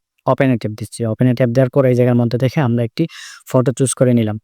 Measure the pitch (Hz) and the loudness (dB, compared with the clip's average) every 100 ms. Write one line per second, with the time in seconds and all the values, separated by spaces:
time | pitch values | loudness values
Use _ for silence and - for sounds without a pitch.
0 | _ _ - 127 135 120 107 107 107 - | _ _ -4 0 0 0 -4 -10 -12 -6
1 | 113 110 127 120 127 120 127 143 131 123 | -4 0 0 2 0 2 2 2 2 2
2 | 123 120 120 120 131 - 127 120 117 - | 2 2 0 0 -2 0 0 0 -4 -4
3 | 165 - - - - 131 127 - 135 - | -6 -8 -20 -20 -2 0 0 0 -2 0
4 | 127 120 110 107 | 2 2 0 -4